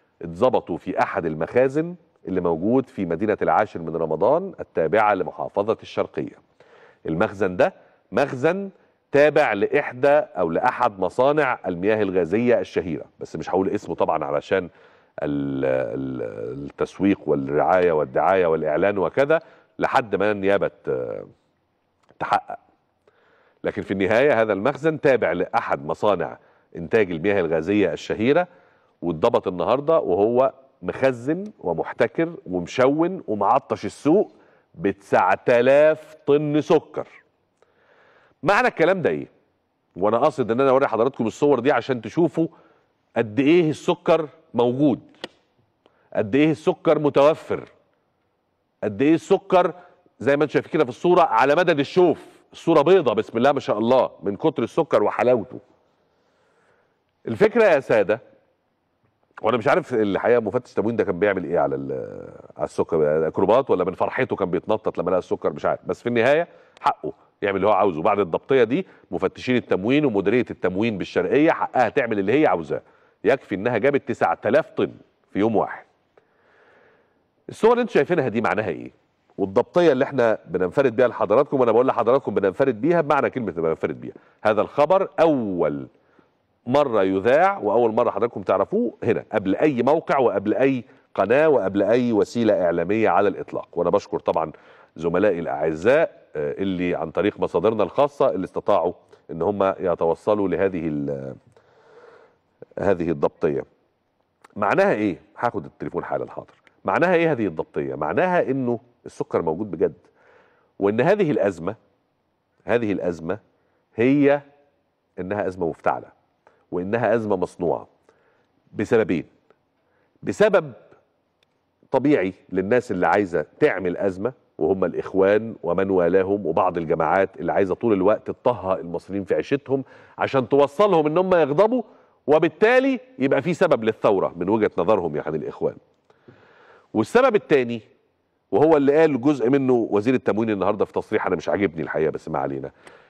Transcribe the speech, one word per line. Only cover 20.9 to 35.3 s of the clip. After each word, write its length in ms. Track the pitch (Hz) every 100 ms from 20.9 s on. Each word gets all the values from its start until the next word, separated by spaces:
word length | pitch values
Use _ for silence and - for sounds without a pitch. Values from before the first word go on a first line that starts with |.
| 67 60 52 50 _ _ _ _ _ _ _ _ -
تحقق. 400 | - 104 - - _ _ _ _ _ _ _ _ _ _
لكن 180 | 90 101
في 100 | 85
النهاية 500 | 98 92 110 147 113
هذا 120 | 110
المخزن 480 | 98 117 139 160 156
تابع 300 | 147 123 92
لأحد 540 | 87 90 113 - 82 73
مصانع 520 | 80 107 92 69 60 _ _ _ -
إنتاج 360 | 85 113 98
المياه 280 | 82 95 101
الغازية 540 | 82 80 80 104 92
الشهيرة، 540 | 76 - 80 117 156 180 _ _ _ _ -
واتضبط 460 | 85 80 120 120 98
النهاردة 520 | 90 85 127 143 160
وهو 540 | - 90 107 120 135 - _ _
مخزن 640 | 90 - 135 123 123 170 208 -
ومحتكر 760 | - 82 - - 120 - 165 170 -
ومشون 800 | 113 107 - 127 151 170 185 -
ومعطش 580 | 104 98 131 - 107 104
السوق 460 | - 147 190 - _ _ _ _ -
بتسعة 640 | 95 95 - 117 98